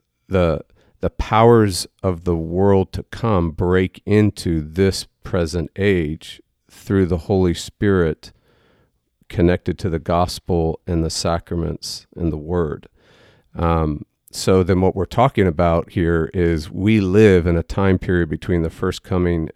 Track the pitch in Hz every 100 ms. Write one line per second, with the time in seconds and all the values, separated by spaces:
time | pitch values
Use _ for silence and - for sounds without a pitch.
0 | _ _ - 92 85 73 - _ _ _
1 | 92 - - 110 117 117 104 85 - _
2 | 95 85 87 85 82 87 101 98 92 -
3 | - - 117 98 85 76 90 92 92 -
4 | - 104 104 - 92 82 76 82 98 -
5 | - _ - 92 85 85 73 - 101 92
6 | 76 80 - - _ _ _ - - 98
7 | 90 87 - 95 90 82 - - 104 95
8 | 82 76 - _ _ _ _ _ _ _
9 | _ _ - - 87 90 - 85 95 80
10 | 73 85 90 - - 87 80 78 - 85
11 | 80 - 92 85 - 85 82 80 - -
12 | - - 82 78 76 87 78 - - _
13 | _ _ _ _ _ - 85 82 80 73
14 | - _ _ - - 95 90 92 92 92
15 | 87 - 127 - 92 78 85 85 - 104
16 | 82 82 80 95 85 82 78 95 101 110
17 | 95 101 110 92 82 85 - - 98 92
18 | - 90 80 85 - 87 80 - 92 -
19 | - 92 87 85 80